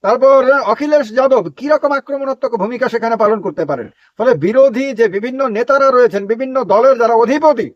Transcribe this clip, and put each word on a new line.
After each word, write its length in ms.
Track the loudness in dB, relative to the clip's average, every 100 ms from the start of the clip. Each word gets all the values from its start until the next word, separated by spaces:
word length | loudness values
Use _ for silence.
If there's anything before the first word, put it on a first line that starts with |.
তারপর 360 | 0 2 4 4 4 0 0
অখিলেশ 340 | -4 0 0 0 -2
যাদব 260 | 2 0 -2 -10
কিরকম 340 | -2 0 0 -4
আক্রমণাত্মক 520 | -6 -8 -6 -6 -6 -4
ভূমিকা 260 | -6 -4 -4
সেখানে 220 | -2 -4 0
পালন 160 | 0 0 -4
করতে 180 | -6 -6
পারেন। 180 | -6 -8 _ _ -2
ফলে 140 | 0 0
বিরোধী 440 | 0 4 2 2 -6 0
যে 60 | 0 0
বিভিন্ন 260 | -6 -4 -4 -2
নেতারা 300 | 0 2 4
রয়েছেন, 320 | 4 2 0 -4
বিভিন্ন 240 | -4 -2 -4 0
দলের 220 | 2 4 2
যারা 140 | 2 2
অধিপতি 440 | 2 2 2 0 -4